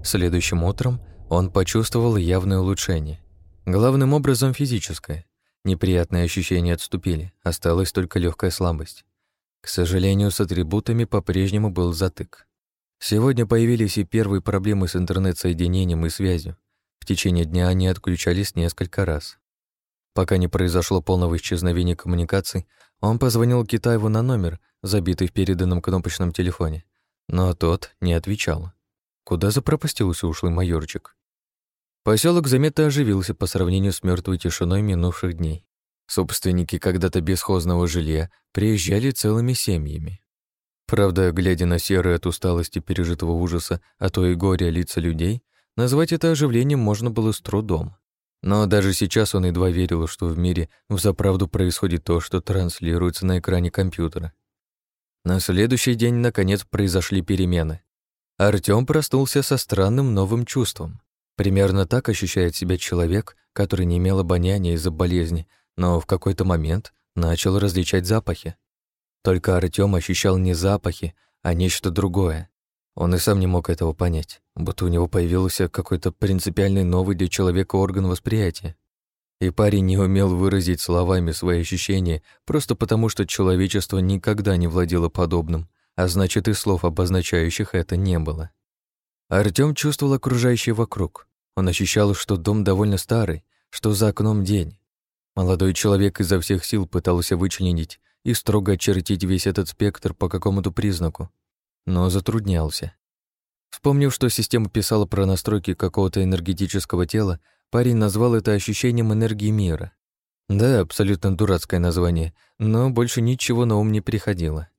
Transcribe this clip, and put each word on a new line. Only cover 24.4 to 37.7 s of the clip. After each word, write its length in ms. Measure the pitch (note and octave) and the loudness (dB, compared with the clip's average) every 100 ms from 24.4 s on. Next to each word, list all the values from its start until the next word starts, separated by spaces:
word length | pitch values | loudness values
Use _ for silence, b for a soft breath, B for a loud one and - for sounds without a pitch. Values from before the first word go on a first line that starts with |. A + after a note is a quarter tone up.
| F2 E2 _ _ | -2 -4 _ _
забитый 460 | G2 G2+ F2 F2 F2+ | -2 0 0 0 0
в 40 | |
переданном 480 | - F#2+ F2 F2+ F2 | 0 0 2 0 0
кнопочном 500 | - F#2 E2+ - F2 | 0 -2 -2 -2 -2
телефоне, 540 | E2+ F2+ - E2 D#2 _ _ _ _ - | 0 -2 -2 -4 -4 _ _ _ _ -4
но 280 | F2+ F#2 | 0 0
тот 380 | E2+ E2 F2 - _ | 2 0 0 -4 _
не 100 | F2+ | 0
отвечал. 600 | E2 F#2+ G#2 - E2 F2 _ _ _ _ _ | 0 -2 -4 -2 -4 -6 _ _ _ _ _
Куда 260 | - F2 G2 | -4 0 2
запропастился 760 | A#2+ - D#3 D3+ - G2 E2+ E2+ | 0 0 -2 -2 -2 -2 0 -4
ушлый 260 | D#2+ F2+ | -2 -2
майорчик? 640 | E2+ F2+ E2 D2+ - - _ _ _ _ _ _ _ _ _ | 0 0 -2 -4 -12 -14 _ _ _ _ _ _ _ _ _
Поселок 440 | - G#2+ E3 F3 C#3+ | 0 2 4 2 2
заметно 400 | C3 D3+ - D3+ | 2 2 2 2
оживился 480 | C#3 A#2+ F#2+ F2+ | 2 2 0 -2
по 120 | F#2 F#2 | -4 -4
сравнению 480 | F#2+ F2+ F#2+ G2 | 0 2 2 0
с 80 | F2+ | 0
мертвой 340 | F#2 F2 F#2+ F#2 | -2 -2 -2 -2
тишиной 460 | F2 - F2 F#2+ | -2 -2 0 0
минувших 500 | G#2 F2 F2 E2+ F#2 | 0 0 0 -2 -6
дней. 340 | E2+ E2 D#2+ _ _ _ _ _ | -4 -4 -6 _ _ _ _ _
Собственники 720 | - F2 - F#2+ F2+ E2+ F2 | -4 -2 -2 0 0 -2 -2
когда-то 440 | G2 F2+ F#2 F#2 | -2 0 0 0
бесхозного 680 | E2 F#2 - F#2+ E2+ | -2 -2 0 0 0